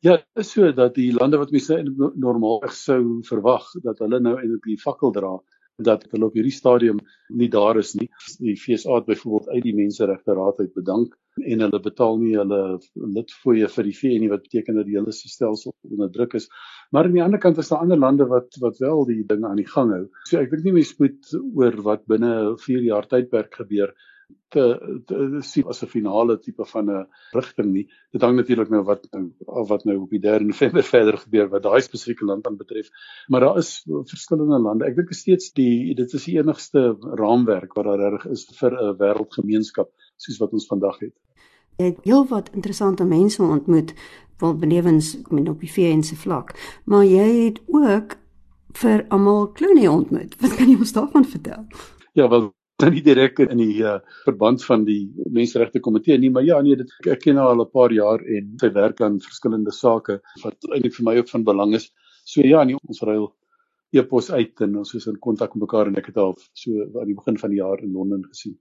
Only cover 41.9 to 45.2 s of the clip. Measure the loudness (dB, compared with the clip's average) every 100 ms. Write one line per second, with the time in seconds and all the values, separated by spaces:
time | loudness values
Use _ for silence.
41.9 | -4 2 2 2 -4 -6 -10 -10 -4 -2
42.9 | 0 0 2 2 2 0 0 2 2 0
43.9 | -10 -20 -20 _ -6 -4 -2 0 2 4
44.9 | 2 2 -8